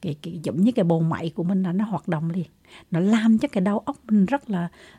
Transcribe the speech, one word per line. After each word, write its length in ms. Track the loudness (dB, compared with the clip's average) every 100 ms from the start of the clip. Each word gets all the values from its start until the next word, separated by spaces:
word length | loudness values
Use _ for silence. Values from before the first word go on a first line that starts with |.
cái, 140 | -8 -8
cái, 180 | -10 -8
giống 180 | -6 0
như 100 | 2
cái 140 | 2 2
bộ 140 | 2
máy 320 | 2 -2 -4 -4
của 80 |
mình 200 | -2 0
là 80 | 0
nó 140 | -2 -2
hoạt 220 | -4 -4
động 220 | -4 -2
liền. 160 | -4 -6 _ _ -20 -6
Nó 80 | 0
làm 380 | 2 4 4 4
cho 100 | 2
cái 140 | 0
đầu 180 | 0 -2
óc 180 | -4 -10 0
mình 160 | 2 4
rất 240 | 0 -2
là, 180 | -4 -4 -8 -20